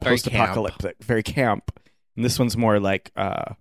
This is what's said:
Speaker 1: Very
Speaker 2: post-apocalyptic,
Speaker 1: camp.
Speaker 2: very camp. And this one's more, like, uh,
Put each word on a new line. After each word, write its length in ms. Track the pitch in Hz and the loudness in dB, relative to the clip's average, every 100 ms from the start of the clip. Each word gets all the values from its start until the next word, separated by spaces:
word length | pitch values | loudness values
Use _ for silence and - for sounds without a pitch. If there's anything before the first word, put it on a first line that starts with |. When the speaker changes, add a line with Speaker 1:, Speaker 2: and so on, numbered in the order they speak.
Speaker 1:
Very 120 | 131 123 | 0 0
Speaker 2:
post-apocalyptic, 840 | 120 120 110 110 101 - 95 - | 0 2 2 0 -4 -6 -8 -8
Speaker 1:
camp. 60 | |
Speaker 2:
very 180 | - 117 | -2 -2
camp. 580 | 107 147 123 101 - - _ _ _ - | -2 0 0 0 -4 -16 _ _ _ -4
And 80 | |
this 120 | 123 - | -2 0
one's 200 | 123 110 | 0 2
more, 240 | 113 104 | 4 4
like, 320 | 98 98 - | 2 0 -4
uh, 400 | - 98 - - - | -6 -4 -4 -8 -12